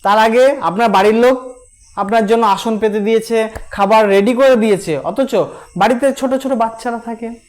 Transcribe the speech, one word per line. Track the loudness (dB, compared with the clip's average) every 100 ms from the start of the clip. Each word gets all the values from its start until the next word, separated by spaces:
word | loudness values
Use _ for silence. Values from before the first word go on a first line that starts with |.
তার | 2 2
আগে | 2 4 2 2
আপনার | -4 0 2
বাড়ির | 4 2
লোক | 4 2 2 -6 -20 -20 _ _ -8
আপনার | -2 0 2
জন্য | 2 2
আসন | 0 -2 -2
পেতে | -2 -2
দিয়েছে, | 0 -2 0 -4 -4 -8 -14
খাবার | -4 2 4 4
রেডি | 2 2
করে | 2 4 4
দিয়েছে, | 2 0 -2 -6
অথচ | -4 -4 -2 -2 -4 -8 -14 -2
বাড়িতে | 0 0 -2
ছোট | -2 -4
ছোট | -4 -4
বাচ্চারা | -4 -4 -6 -8 -8
থাকে | -10 -12 -12 -14